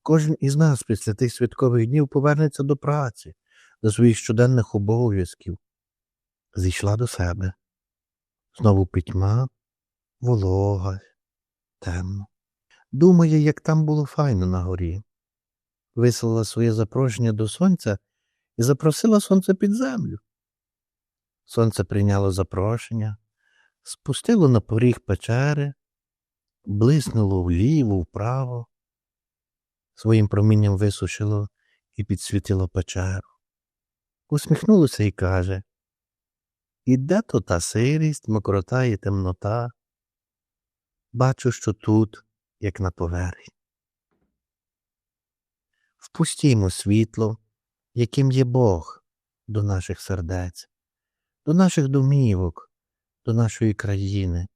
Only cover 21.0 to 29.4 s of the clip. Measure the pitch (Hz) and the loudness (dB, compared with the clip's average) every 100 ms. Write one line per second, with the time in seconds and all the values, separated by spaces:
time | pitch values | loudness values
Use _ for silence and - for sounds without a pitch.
21 | _ _ _ _ _ - 117 - 101 104 | _ _ _ _ _ 0 0 0 -4 0
22 | 101 98 98 95 92 92 101 117 - 113 | 2 2 0 -2 -4 -2 -4 -4 -6 -6
23 | 107 104 _ _ _ _ _ _ - - | -6 -8 _ _ _ _ _ _ -20 -14
24 | - 131 - 233 147 117 - 110 123 117 | -8 -6 0 4 4 4 2 2 2 0
25 | - 95 - 120 139 147 143 139 _ _ | -4 -6 -2 -2 0 -2 -6 -8 _ _
26 | _ _ _ _ _ _ - 104 117 156 | _ _ _ _ _ _ -8 2 2 2
27 | - 110 101 98 90 87 117 156 117 95 | 0 -2 0 0 0 2 2 2 2 -2
28 | 85 - 107 135 123 123 120 _ _ _ | -4 -8 -6 -6 -6 -10 -14 _ _ _
29 | _ _ _ _ | _ _ _ _